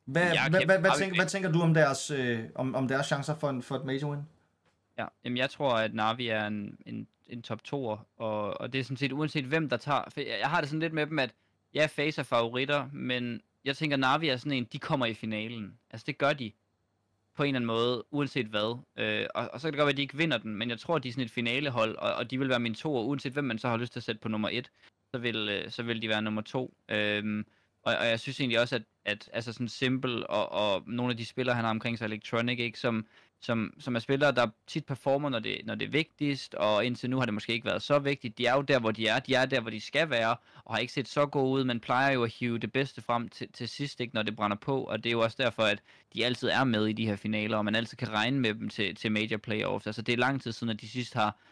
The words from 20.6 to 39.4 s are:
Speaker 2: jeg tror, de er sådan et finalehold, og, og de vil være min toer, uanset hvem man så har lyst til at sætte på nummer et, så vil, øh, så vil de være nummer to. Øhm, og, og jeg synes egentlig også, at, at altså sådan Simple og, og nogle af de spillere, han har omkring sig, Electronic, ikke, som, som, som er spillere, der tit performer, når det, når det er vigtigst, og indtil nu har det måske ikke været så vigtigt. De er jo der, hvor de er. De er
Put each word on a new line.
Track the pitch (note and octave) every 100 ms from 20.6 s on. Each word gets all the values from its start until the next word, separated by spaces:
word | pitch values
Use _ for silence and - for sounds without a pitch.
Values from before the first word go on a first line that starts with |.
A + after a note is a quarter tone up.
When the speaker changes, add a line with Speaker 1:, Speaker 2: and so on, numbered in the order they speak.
| A#2+
Speaker 2:
jeg | A#2
tror, | - D#3+
de | B2
er |
sådan | B2+
et | A#2
finalehold, | B2 A#2 C3 C#3+ A#2+ A2 -
og, | -
og | - A#2+
de | C3
vil | C3+
være | B2
min | A#2
toer, | G#2+ D#3 B2+
uanset | A2+ C#3+ C3+
hvem | C#3+
man | C3+ A2+
så | B2
har | A2+
lyst | A#2+
til | B2
at |
sætte | - G#2+
på | A2+
nummer | A2 G#2
et, | A#2 - _ - _ _
så | B2
vil, | A#2+ A2 G#2
øh, | G2 -
så | -
vil | A#2 A2+
de | A2+
være | G#2+
nummer | G#2+ G#2+
to. | - C3 B2+ _ -
Øhm, | G#2+ G#2 G#2 G#2+ G#2+ - _ _ _
og, | A#2 F#2+
og | A#2
jeg | A2+
synes | C#3 C3
egentlig | B2+ A2+
også, | B2
at, | A#2+ - _
at | G#2 G#2 -
altså | A#2 A#2
sådan | A2 A2+
Simple | - B2+ C3 C3 A2+ -
og, | G#2 -
og | G2 G#2 F#2 -
nogle | A#2+ B2
af | A#2
de | A2+
spillere, | - B2 A#2+
han |
har | A2+
omkring | A2 A#2+ A#2
sig, |
Electronic, | G#2+ G#2+ - A#2 A#2+ B2
ikke, | A#2+ -
som, | B2 A2 - - _ _
som, | - A#2 G2 -
som | C3 A#2
er |
spillere, | B2 C#3 D3
der | B2+ A#2 - -
tit | D#3+ -
performer, | C3 C#3 C#3 D3
når | A#2
det, | G#2+ -
når | A2
det | G#2+ G#2+
er |
vigtigst, | C3+ D#3+ - D3 C3+ -
og | - G#2 G#2+
indtil | B2 A#2 B2+
nu | C3
har |
det | A#2+
måske | G#2 -
ikke | A#2 G#2+
været | F#2
så | - C#3+
vigtigt. | C#3 C#3+ A#2+ -
De | A#2+
er |
jo | C3+
der, | C#3 C3
hvor | A2
de | A2 A2
er. | B2
De | C3
er | B2+